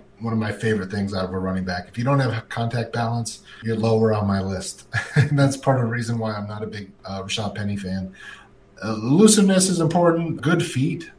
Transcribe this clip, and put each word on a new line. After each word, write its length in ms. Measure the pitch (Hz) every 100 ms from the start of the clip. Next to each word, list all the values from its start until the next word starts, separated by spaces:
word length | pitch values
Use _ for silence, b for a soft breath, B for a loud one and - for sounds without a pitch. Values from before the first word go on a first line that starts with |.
| - -
one 140 | 113
of 40 | 110
my 140 | 107
favorite 380 | - 113 104 92
things 240 | 101 98
out 100 | 98
of 80 | 90
a 60 | 92
running 260 | 92 92
back. 240 | 92 90 -
If 80 | -
you 80 |
don't 140 | 120 139
have 300 | 127 110 -
contact 420 | - 117 120 110
balance, 500 | 117 117 117 117 - B B
you're 140 | 110 110
lower 360 | 113 110 113
on 140 | 107 98
my 160 | 98
list. 440 | 95 92 - - - -
<laughs> 140 | - -
And 220 | 123 143
that's 180 | 139 -
part 220 | - 127
of 60 | 113
the 40 |
reason 280 | 120 113 113
why 160 | 110
I'm 140 | 104 101
not 140 | 104
a 40 | 110
big, 240 | 104 98 - -
uh, 160 | 95
Rashad 320 | 95 - 101
Penny 220 | 104 101 98
fan. 360 | 95 95 92 B B B B - _ -
Uh, 60 | 104
elusiveness 800 | 110 113 156 214 214 190 185 185
is 100 | 170
important. 640 | 160 180 175 165 165 -
Good 200 | 147 170
feet, 480 | 127 127 147 170 -